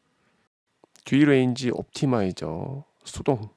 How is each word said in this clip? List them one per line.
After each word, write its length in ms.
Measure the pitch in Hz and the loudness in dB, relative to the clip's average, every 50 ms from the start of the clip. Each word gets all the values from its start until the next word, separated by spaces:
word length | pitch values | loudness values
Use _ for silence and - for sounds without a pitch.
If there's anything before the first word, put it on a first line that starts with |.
| _ _ _ _ _ _ _ _ _ _ _ _ _ _ _ _ _ _ _ - _ | _ _ _ _ _ _ _ _ _ _ _ _ _ _ _ _ _ _ _ -20 _
뒤레인지 640 | - 127 139 151 147 139 131 127 127 120 127 131 123 | 0 4 4 6 6 6 6 4 2 0 -2 -4 -4
옵티마이저 1120 | - - - - - - - 139 123 113 98 92 87 - - 80 80 87 98 - 131 139 147 _ _ _ _ | -4 -4 -8 -10 -6 -2 0 0 2 2 0 -2 -2 -4 -8 -8 -6 -8 -8 -8 -10 -12 -14 _ _ _ _
수동 460 | - - - - - 135 113 104 101 - | -14 -14 -4 -2 -2 -2 -2 -4 -10 -16